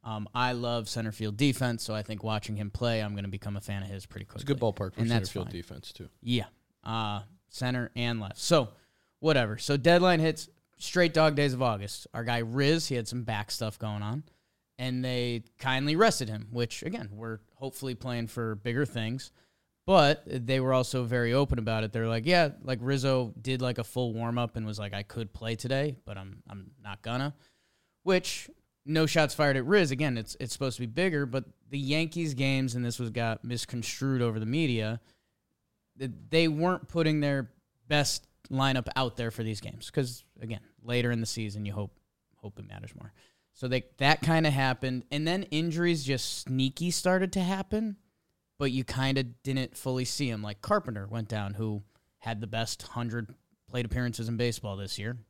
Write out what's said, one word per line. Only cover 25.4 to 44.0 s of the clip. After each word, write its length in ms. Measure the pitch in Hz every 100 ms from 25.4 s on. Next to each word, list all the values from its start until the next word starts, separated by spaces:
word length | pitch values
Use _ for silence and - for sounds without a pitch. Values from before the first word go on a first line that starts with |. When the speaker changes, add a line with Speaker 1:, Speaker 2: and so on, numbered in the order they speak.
| 110 113
Speaker 1:
today, 400 | 120 135 151 139 -
but 120 | 101
I'm, 240 | 95 98 -
I'm 220 | 101 92 -
not 200 | 104 98
gonna.'" 320 | 117 123 139 143 _ _ _ _ _ _
Which, 460 | 175 185 180 - - - _ _ -
no 200 | 156 160
shots 280 | 165 151
fired 240 | - 147 135
at 80 | 127
Riz. 260 | 208 160
Again, 260 | 131 151 120
it's, 200 | 110 -
it's 140 | 127
supposed 240 | - 135 117
to 40 |
be 60 | 123
bigger, 380 | 120 185 151 139
but 180 | 127 131 - _
the 100 | 139
Yankees 540 | 135 151 165 165 165
games, 420 | 127 135 135 131 120
and 80 | 120
this 120 | 117
was, 100 | 120
got 340 | 113 117 110
misconstrued 800 | 120 120 - 123 113 - 135 131
over 180 | 120 110
the 60 | 110
media, 540 | 139 156 117 107 117 _ _ _ _ _ _ _ _ _ -
th-, 120 | 131 - -
they 180 | 160 165
weren't 400 | 151 175 180 -
putting 320 | 170 156 151
their 320 | 143 139 117 _ _ _ _
best 400 | 147 143 - _ _ -
lineup 360 | 131 135 131 117 -
out 200 | 131 -
there 140 | 117
for 120 | 110
these 160 | 110 104
games 280 | - - -
'cause, 340 | - 127 123 _ _
again, 180 | 113 101 - _
later 300 | 113 120 120
in 80 | 117
the 40 | 113
season, 400 | - 107 104 104
you 80 |
hope, 240 | 101 101 _ _ _ _ _
hope 220 | 107 101
it 80 | 98
matters 260 | 98 104 -
more. 160 | 107 _ _ _ _
So 140 | _ 127
they, 180 | 127 -
that 240 | _